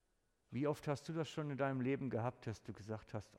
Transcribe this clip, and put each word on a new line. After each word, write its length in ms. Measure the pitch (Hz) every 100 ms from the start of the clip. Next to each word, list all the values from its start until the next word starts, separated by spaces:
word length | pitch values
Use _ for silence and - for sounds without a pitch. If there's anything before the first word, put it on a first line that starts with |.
| _ _ _ _ -
wie 160 | 117 147
oft 200 | 147 151
hast 220 | 139 -
du 40 |
das 160 | 165 151
schon 200 | - 147
in 80 | 135
deinem 240 | 139 131
Leben 280 | 127 135 135
gehabt, 380 | 117 120 - -
dass 140 | 101
du 80 | -
gesagt 400 | 101 101 107 -
hast, 200 | 107 -